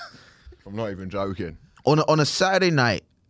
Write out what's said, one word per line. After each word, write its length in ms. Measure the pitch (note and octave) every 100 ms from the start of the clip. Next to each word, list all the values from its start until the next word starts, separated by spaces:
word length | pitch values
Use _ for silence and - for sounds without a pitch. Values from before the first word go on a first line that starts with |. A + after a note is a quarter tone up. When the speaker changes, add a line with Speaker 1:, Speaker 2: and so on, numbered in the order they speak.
| - -
Speaker 1:
<laughs> 480 | - _ - - -
I'm 100 | G#2
not 140 | A2+
even 200 | F#2+ F#2
joking. 480 | G2 G2 F#2+ F2 D#2+ _ _
Speaker 2:
On 140 | - D3+
a, 40 | D3+
on 100 | D#3
a 40 |
Saturday 460 | D3 - F#3 F#3+ F3+
night 320 | D3+ A#2+ F#2 - _